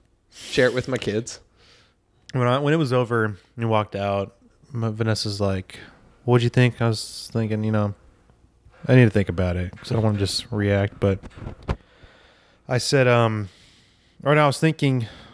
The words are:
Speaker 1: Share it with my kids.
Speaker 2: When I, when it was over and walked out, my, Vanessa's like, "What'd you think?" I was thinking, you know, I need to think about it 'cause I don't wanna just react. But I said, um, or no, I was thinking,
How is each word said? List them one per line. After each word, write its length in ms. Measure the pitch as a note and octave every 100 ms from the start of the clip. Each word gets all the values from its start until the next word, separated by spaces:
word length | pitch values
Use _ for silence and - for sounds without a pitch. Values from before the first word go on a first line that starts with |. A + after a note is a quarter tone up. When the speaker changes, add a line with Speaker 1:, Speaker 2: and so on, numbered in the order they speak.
| _ _ _
Speaker 1:
Share 360 | - - - B2+
it 80 |
with 140 | B2 B2
my 100 | B2
kids. 420 | - G#2 B2 - _ _ _ _ _ _ _ _ -
Speaker 2:
When 120 | C3 B2
I, 120 | C3
when 160 | C#3+
it 20 | D#3+
was 160 | C#3
over 460 | B2+ A#2 A#2 G#2+ G2+ _ -
and 140 | A2+
walked 260 | A2 G#2 G2
out, 380 | G2+ G2+ G2 - _ _ _
my, 180 | A#2+ A2+
Vanessa's 500 | G#2+ A2 A2 G#2+ G2+
like, 380 | G2+ F#2+ - - - - _ _ -
"What'd 160 | B2
you 60 | A#2+
think?" 320 | B2+ B2 -
I 60 | A#2
was 420 | A2 - - -
thinking, 320 | A#2 A2 G#2+
you 80 | G#2+
know, 220 | A2 G#2 G2 _ _ _ _ _ _ _ _ -
I 80 |
need 100 | B2+
to 60 | A#2
think 200 | G#2 F#2+
about 260 | F2 F2+ F2
it 180 | F2+
'cause 160 | - -
I 40 |
don't 80 | A2+
wanna 140 | G#2+ G#2
just 260 | G2 - -
react. 500 | G#2+ G2+ G2+ G2+ -
But 180 | G2+ F#2+ - - - - - - _ _ - _ _ _ _ _ -
I 80 | B2+
said, 280 | - C#3+ B2
um, 400 | A#2+ A#2 G#2+ G2+ - - _ _ _ _ _
or 120 | C3+
no, 100 | D3+
I 20 | D3
was 120 | B2+
thinking, 480 | D#3+ D#3 C#3 C3 A#2 - -